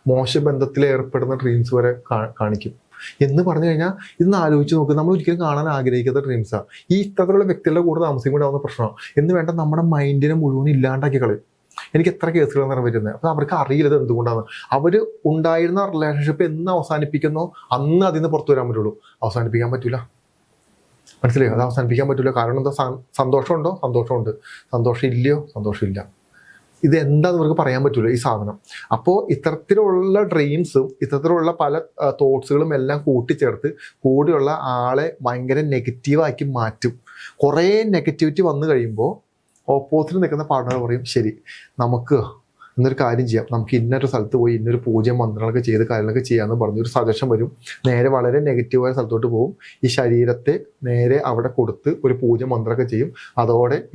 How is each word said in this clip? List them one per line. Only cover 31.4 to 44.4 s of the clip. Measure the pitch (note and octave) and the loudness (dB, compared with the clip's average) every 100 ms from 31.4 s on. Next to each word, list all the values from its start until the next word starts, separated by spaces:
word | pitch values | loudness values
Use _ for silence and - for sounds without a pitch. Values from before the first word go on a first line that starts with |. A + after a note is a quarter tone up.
| D#3+ E3 | 0 0
പല, | D3 D#3+ - - | -2 -2 -6 -4
ആ, | C#3+ | -2
തോട്ട്സുകളും | - C3+ C3+ B2 C#3+ D#3+ | 2 2 2 0 0 0
എല്ലാം | C#3 C3 D3 | 0 -2 -2
കൂട്ടിച്ചേർത്ത് | D3 B2+ A#2+ D3 C3 G#2+ C#3+ - - _ | 0 0 0 0 0 -2 -6 -8 -16 _
കൂടെയുള്ള | C3 C3+ D#3 D3+ C#3 D#3 | 0 2 2 2 0 -2
ആളെ | C3+ B2 B2 C3+ D#3+ - | -4 -2 0 0 -2 -4
ഭയങ്കര | B2 B2 B2+ C#3 | -6 -4 -2 -2
നെഗറ്റീവാക്കി | D3+ C3 B2 - C#3+ D3 D3+ - | 0 -2 -4 -6 0 0 0 -2
മാറ്റും. | C#3 B2 A2 - A#2+ A#2+ - - - - | -4 -2 -4 -4 -6 -6 -16 -20 -20 0
കുറേ | C#3+ D3 F#3 G#3+ | 2 4 4 2
നെഗറ്റിവിറ്റി | A3+ F3 D#3 D3 D#3 D3+ | 2 0 0 0 0 2
വന്നു | F3 C#3+ D#3 | 0 0 0
കഴിയുമ്പോ | C3 A#2 G#2+ C#3 G#3 _ _ _ _ - | 0 0 -2 -2 -4 _ _ _ _ -2
ഓപ്പോസിറ്റ് | C#3 - D#3 D3+ F#3 | -2 0 0 0 0
നിൽക്കുന്ന | D#3+ D3+ | 0 -2
പാർട്ണർ | D3 C3+ B2 B2+ A#2 | -2 -2 0 -2 -2
പറയും, | B2 | -4
"ശരി, | A#2+ B2 G#2+ - - - - - | -2 0 0 -4 -14 -20 -14 -2
നമുക്ക് | B2 A#2+ A#2+ C3+ G2 - _ _ - - | 0 0 2 0 0 -10 _ _ -8 0
എന്നൊരു | C3 C3 | 0 2
കാര്യം | B2 A#2 B2+ | 0 0 0
ചെയ്യാം, | A2 - | -2 -2
നമുക്ക് | A#2+ G#2+ B2 | -4 0 0
ഇന്നൊരു | A#2 C3 C3 | 0 0 0
സ്ഥലത്ത് | B2 G#2+ | -2 0
പോയി | B2+ | 2